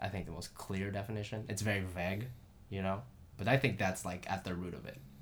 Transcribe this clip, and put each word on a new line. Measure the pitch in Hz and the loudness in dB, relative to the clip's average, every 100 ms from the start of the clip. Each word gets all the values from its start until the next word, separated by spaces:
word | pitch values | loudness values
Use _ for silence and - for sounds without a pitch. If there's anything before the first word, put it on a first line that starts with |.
I | 98 | -2
think, | 95 87 | 0 -2
the | |
most | 82 - - | -4 -6 -8
clear | - 95 101 | -2 0 0
definition. | 101 98 110 101 110 110 | 0 0 -2 -2 -2 -2
It's | 104 | 0
very | 107 101 | 4 4
vague, | 92 87 90 98 123 - - - - | 2 0 0 0 -2 -6 -14 -18 -6
you | 98 | 0
know? | 95 98 - - - - | 2 0 -2 -14 -12 -2
But | 101 | 4
I | 135 | 6
think | 131 95 | 6 4
that's, | 95 92 | 2 2
like, | 92 90 - | -2 -4 -2
at | 95 | -2
the | 95 | 0
root | 87 90 | -2 -2
of | - - | -4 -8
it, | - - - | -10 -12 -14